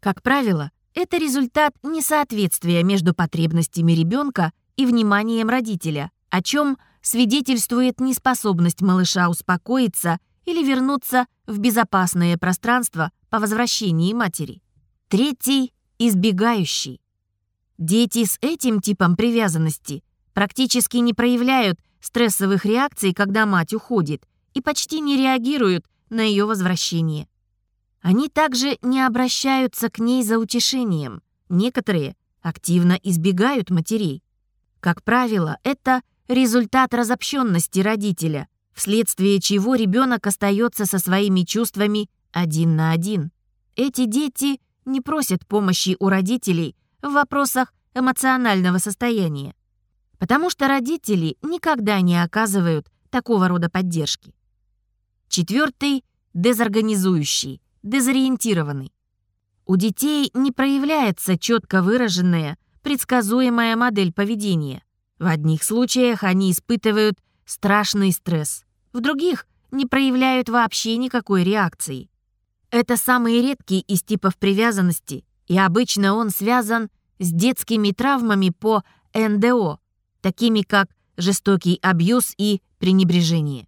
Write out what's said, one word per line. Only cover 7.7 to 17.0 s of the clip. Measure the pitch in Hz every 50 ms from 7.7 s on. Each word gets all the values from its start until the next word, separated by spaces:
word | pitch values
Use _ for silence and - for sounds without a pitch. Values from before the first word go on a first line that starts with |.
| 240 240 254 254 247 -
неспособность | 254 262 254 - _ 262 254 - - 214 190 170 175 170 165 - 180
малыша | 196 180 185 180 165 - 185 180 175
успокоиться | 170 - - - 180 170 _ - 240 262 254 220 - - - 170 165 170 _ _ _ _ _
или | - 349 330 311
вернуться | 269 269 262 262 269 285 269 - - 339 254 247 _ _ _ _
в | - 220 202
безопасное | 202 247 208 233 226 - - 190 185 180 - 180 175 170 175
пространство | 170 - 180 180 - - 226 240 254 240 - _ 165 160 170 _ _ _ _
по | - 226
возвращении | 208 214 214 220 247 240 - - 220 190 165 160 165 185 214
матери. | 240 233 185 - - 156 131 - - _ _ _ _ _ _ _ _ _ _
Третий — | - 190 254 294 269 _ - 254 269 269 254 247 _ _ _ _ _ _
избегающий. | 233 233 208 180 185 226 202 180 208 233 240 214 175 143 - - - 135 127 -